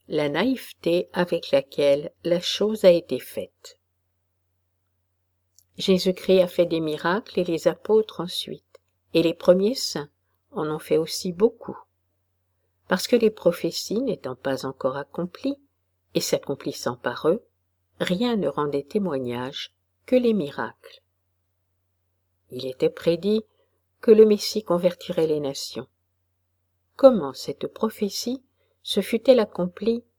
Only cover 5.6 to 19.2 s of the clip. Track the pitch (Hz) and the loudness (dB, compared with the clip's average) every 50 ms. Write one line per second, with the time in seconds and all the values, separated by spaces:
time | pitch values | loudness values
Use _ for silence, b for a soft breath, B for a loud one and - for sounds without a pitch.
5.6 | _ _ _ - - - 190 180 - 190 180 - - - 190 185 175 180 - - | _ _ _ -4 0 2 2 2 2 0 -2 -2 0 4 4 4 4 2 2 0
6.6 | 175 165 165 165 160 156 151 151 - 170 180 220 - - - 180 180 180 170 156 | 0 0 0 -2 -2 -4 -4 -4 -2 -2 -2 -2 -4 -6 -4 -4 -2 -2 -4 0
7.6 | - 170 160 - - - 214 220 214 - - - 165 180 - - - - - - | 0 0 -2 0 0 2 2 2 2 0 -4 -10 -10 -8 -8 -10 -10 -10 -12 -16
8.6 | _ _ - _ _ _ _ _ _ _ - 165 165 165 - - - - 180 190 | _ _ -20 _ _ _ _ _ _ _ 0 2 2 2 0 2 4 4 4 6
9.6 | 196 214 269 - - - - 160 147 147 _ _ _ _ _ _ _ _ 285 214 | 4 0 -2 -4 -6 -6 -6 -8 -10 -10 _ _ _ _ _ _ _ _ -8 -6
10.6 | 156 151 156 156 - - 160 156 160 - - - - 185 170 170 208 240 - - | -4 -4 -6 -6 -4 -2 0 0 0 -2 -6 -8 -6 -8 0 2 2 2 2 -2
11.6 | - - - - - _ _ _ _ _ _ _ _ _ _ _ _ _ _ _ | -12 -14 -14 -14 -18 _ _ _ _ _ _ _ _ _ _ _ _ _ _ _
12.6 | _ _ _ _ _ - 185 185 - - 247 233 226 214 214 - - 180 175 - | _ _ _ _ _ -4 -4 -2 0 0 2 2 2 2 0 0 0 0 0 0
13.6 | - 170 165 - - - 185 220 277 254 175 - - 131 127 - - 139 135 127 | -2 -6 -6 -8 -8 -6 -6 -4 -4 -4 -6 -6 -8 -10 -12 -8 -6 -6 -6 -4
14.6 | - 135 135 - - 131 135 139 143 - - - 170 175 - - - 269 277 - | -6 -8 -8 -6 -4 -4 -4 -6 -8 -8 -8 -6 -6 -6 -8 -8 -6 -6 -6 -8
15.6 | _ _ _ _ _ _ _ _ _ _ - 175 - - - 139 - - 139 - | _ _ _ _ _ _ _ _ _ _ -6 -4 -2 -2 -2 -2 -2 -6 -8 -8
16.6 | - 143 135 - - 123 117 - - 123 120 - - 156 185 233 - _ _ _ | -8 -10 -10 -6 -6 -8 -8 -6 -6 -8 -6 -2 0 0 0 0 -4 _ _ _
17.6 | _ _ _ _ _ _ _ - 170 - 180 185 240 247 233 202 165 143 147 151 | _ _ _ _ _ _ _ -6 -4 -2 -2 -2 -2 -2 -2 -2 -2 -2 -2 -2
18.6 | 147 147 143 139 139 - - 214 196 180 143 135 | -2 -2 -2 -4 -6 -4 -4 -4 -2 -2 -4 -4